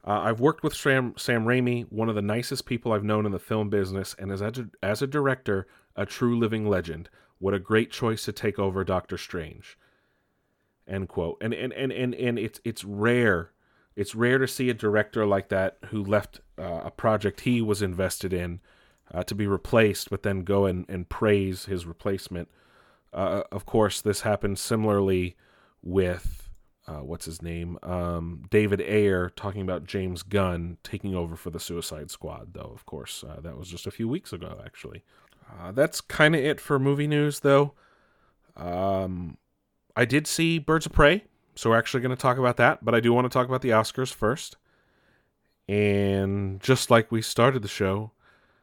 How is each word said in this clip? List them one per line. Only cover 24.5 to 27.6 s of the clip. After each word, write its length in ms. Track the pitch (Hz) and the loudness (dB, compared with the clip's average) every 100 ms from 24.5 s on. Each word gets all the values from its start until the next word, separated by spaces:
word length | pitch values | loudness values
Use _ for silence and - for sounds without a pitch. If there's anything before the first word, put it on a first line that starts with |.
| 98 | -4
similarly 800 | - 113 107 101 98 92 90 - _ _ _ _ | -2 0 2 2 2 2 -2 -8 _ _ _ _
with, 680 | - 92 90 90 - - - - _ _ - | -2 0 0 -2 -6 -6 -16 -20 _ _ -14
uh, 120 | 76 | -12
what's 260 | 67 82 | -10 -12
his 160 | - 80 | -12 -12
name? 380 | 82 82 | -8 -8